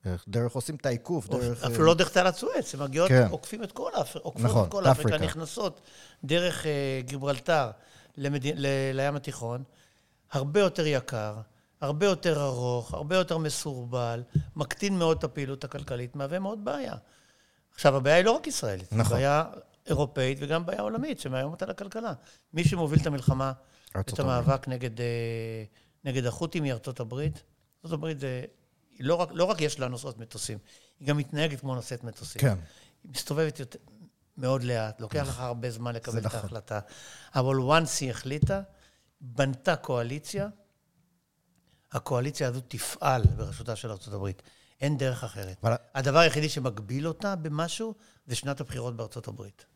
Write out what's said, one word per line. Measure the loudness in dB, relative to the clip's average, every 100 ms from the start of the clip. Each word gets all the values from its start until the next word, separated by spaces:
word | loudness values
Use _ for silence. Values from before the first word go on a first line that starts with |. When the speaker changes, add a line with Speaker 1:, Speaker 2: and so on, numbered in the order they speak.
Speaker 1:
איך? | -4 -6 -2
דרך, | -2 0
עושים | -2 -6
את | -4 -2
העיקוף, | -2 -2 -4 -2
Speaker 2:
עוש-, | -2
Speaker 1:
דרך, | 0 -2
Speaker 2:
אפילו | -2 6
Speaker 1:
אה, | 8
Speaker 2:
לא |
דרך | 8 6
תעלת | 6 4
סואץ, | 2 -2 -2 -4
הם | -4
מגיעות, | -4 2 6
Speaker 1:
כן. | 8 8
Speaker 2:
עוקפים | 4 -6 -8
את | -8
כל | -6 -4 -2
אפר-, | -2 -4
עוקפות | -8 0
Speaker 1:
נכון, | 4 4
Speaker 2:
את | 4
כל | 2
Speaker 1:
את | 4
Speaker 2:
אפריקה, | 6 4 2
Speaker 1:
אפריקה. |
Speaker 2:
נכנסות | 0 -4 -8 -4 -4 -6 -20 -20 -20 -14
דרך, | 0 2 2 -2 -2
אה, | -2 -2 -4
גיברלטר | -6 -6 -2 -2 2 2 2 -4 -20 -20 -20 -6
למדי-, | -2 0 -2 0
ל-, | 0 0 0 0
לים | 0 -2
התיכון, | -6 -8 -6 -6 -10 _ _ _ _ _ _
הרבה | -2 2 4
יותר | 4 4 2
יקר, | 2 0 -4 -4 -6 -12 _ _ _
הרבה | -4 2 4
יותר | 4 2 2
ארוך, | 2 0 0 0 -2
הרבה | -6 2 2
יותר | 2 0
מסורבל, | 0 -2 -6 -6 -4 -2 0 -2 0 -2 -2 -4
מקטין | -4 0 0 4
מאוד | 4 4
את |
הפעילות | 0 -4 -6 -6
הכלכלית, | -8 -10 -6 -6 -6 -6
מהווה | -4 -2
מאוד | -4 -4
בעיה. | -4 -4 -6 -8 -12 _ _ _ _ _ _
עכשיו, | 4 4 6
הבעיה | 6 6
היא |
לא | 6
רק | 2 0
ישראלית, | -4 -4 -4 -2
היא | 2
Speaker 1:
נכון. | 2 4
Speaker 2:
בעיה | 4 2 0 -6 -20 _ -2
אירופאית | 0 2 2 0 0
וגם | -2 -2 0
בעיה | -2
עולמית, | -2 -2 -4 -4
שמאיימת | -4 -4 -4 -6
על | -6
הכלכלה. | -6 -8 -6 -6 -8 -12 -20 _
מי | 2
שמוביל | 4 4 2 2
את | 2
המלחמה, | 0 0 0 0 -4 _ _ -10 -6
Speaker 1:
ארצות | -4
Speaker 2:
את | 0
Speaker 1:
הברית. | 2 2
Speaker 2:
המאבק | 4 2 0
נגד, | -4 -6 -4
אה, | -2 -2 -4 -4 -6 -8 -12 _ _ _
נגד | -4 0 0
החות'ים | -2 -4 -2
היא | -2
ארצות | -2 -6 -8
הברית. | -8 -4 -4 -4 _ _ _ _
ארצות | -8
הברית | -6 -4 -4
זה, | -4 -6 -8 _ _ _ _ _
לא | 2
רק, | 2 2
לא | 2
רק | 2 4
יש | 0 0
לה | -4
נושאות | -4 -10 -12
מטוסים, | -12 -10 -8 -8 -12 -20 _ _
היא | 0
גם | 0
מתנהגת | 0 0 0 -2
כמו | -6
נושאת | -6 -6 -8
מטוסים. | -10 -12 -14 2
Speaker 1:
כן. | 4 2 -4 -18 -20 _
Speaker 2:
היא | -12
מסתובבת | -10 -4 -2 -2 -2
יותר, | -12 -12 _ -20 -20 _ _ -6
מאוד | 0 0
לאט, | 2 0 -2 -6
לוקח | -4 -2
Speaker 1:
נכון. | -2
Speaker 2:
לך | -4
הרבה | -6 -4 -6
זמן | -6 -6
לקבל | -6 -4
Speaker 1:
זה | -2
Speaker 2:
את |
Speaker 1:
נכון. | -2 -4
Speaker 2:
ההחלטה. | -6 -10 -6 -6 -6 -18 -20 -20 -4
אבל | 2 2 2
once | 4 4 4 -2
היא | -4
החליטה, | -6 -6 0 2 2 -4 -18 _ _ _ _
בנתה | -14 0 0 2 0 0
קואליציה, | 0 -2 -2 -6 -6 -6 -6 -8 _ _ _ _ _ _ _ _ _ _ _ _ _
הקואליציה | -6 -2 0 0 -2 -2
הזו | -2 -8
תפעל | -8 -8 -2 2 6 6 4
בראשותה | -4 -8 -6 -6
של | -6
ארצות | -10 -10
הברית. | -6 -4 -6 -12 _ _ _
אין | -2 0
דרך | 0 -2
אחרת. | -6 -8 -10 -2
Speaker 1:
אבל | 0 0 -2
Speaker 2:
הדבר | -2 4 8
היחידי | 6 6 0
שמגביל | 0 -4 -4 -6 -4 -4
אותה | -4 -4 -4
במשהו, | -4 -2 -4 -4 -6 -8 _ _ -6
זה |
שנת | -4 -4 -6
הבחירות | -6 -6 -6 -6
בארצות | -8 -8 -10
הברית. | -12 -14 -16 -20